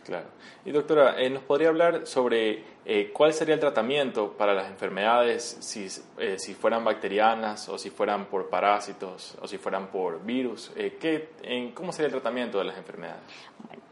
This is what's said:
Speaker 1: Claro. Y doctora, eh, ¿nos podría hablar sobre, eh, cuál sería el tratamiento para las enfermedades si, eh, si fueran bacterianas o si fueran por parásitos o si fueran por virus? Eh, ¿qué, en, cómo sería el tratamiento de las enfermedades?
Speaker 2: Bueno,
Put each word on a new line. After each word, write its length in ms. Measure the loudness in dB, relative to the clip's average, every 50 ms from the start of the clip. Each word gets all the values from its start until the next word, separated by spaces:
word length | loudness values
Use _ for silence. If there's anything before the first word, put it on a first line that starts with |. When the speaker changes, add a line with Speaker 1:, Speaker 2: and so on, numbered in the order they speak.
| -12
Speaker 1:
Claro. 220 | -8 -8 -8 -8 -10 -18 -20 -20 -20 -20 -16 -8
Y 80 | -2
doctora, 480 | 0 0 2 4 6 8 8 8 6 4
eh, 100 | 0 0
¿nos 120 | 0 -2
podría 280 | 0 0 2 4 4 4
hablar 360 | 4 6 4 4 4 0 -4
sobre, 580 | -2 0 2 2 4 4 2 2 2 0 -2 -8 -16 -20 -12 -4
eh, 260 | 0 2 2 2 0 4
cuál 200 | 4 6 6 6
sería 220 | 4 2 2 2
el 40 | 4
tratamiento 720 | 2 2 2 2 0 2 2 0 0 0 0 -2 -2 -2 0
para 200 | 0 2 4 4
las 140 | 2 0
enfermedades 920 | -4 -8 -6 -6 -4 -2 2 4 4 6 6 6 4 2 0 -4 -8 -12 -12
si, 260 | -12 -10 -10 -8 -8 -10 -10 -14 -16 -14 -8 -4
eh, 180 | -4 -2 -2
si 160 | -4 -6 -10 -8
fueran 300 | 0 0 2 2 2 2
bacterianas 840 | 0 0 0 -2 -2 2 4 4 4 4 2 -2 -4 -6 -8 -8 -10
o 80 | -8
si 120 | -8 -8 -8
fueran 360 | -4 -2 0 0 0 -2 -4
por 240 | -4 -4 -4 -4 -2
parásitos 880 | 0 2 4 4 4 2 0 -6 -10 -10 -10 -12 -12 -14 -16 -16 -16 -14
o 60 | -12
si 100 | -10 -10
fueran 300 | -8 -6 -4 -4 -4 -4
por 340 | -4 -4 -2 -2 -2 -4 -6 -6
virus? 480 | -4 -4 -2 -2 -4 -6 -8 -14 -12 -8
Eh, 220 | -6 -6 -6 -6 -4
¿qué, 300 | -2 -2 -2 -2 -4 -10 -16 -14
en, 300 | -10 -6 -6 -6 -6 -8
cómo 200 | -10 -10 -10 -8 -4
sería 140 | -2 -2
el 40 | 0
tratamiento 480 | 0 -2 -2 -2 -2 -2 -4 -2 -2 -2
de 60 | -2
las 120 | -2 -4
enfermedades? 440 | -10 -12 -14 -14 -12 -12 -12 -12 -14 -16 -18 -20 -20 -20 -20 -20 -20 -20 -18
Speaker 2:
Bueno, 120 | -18 -20 -20 -20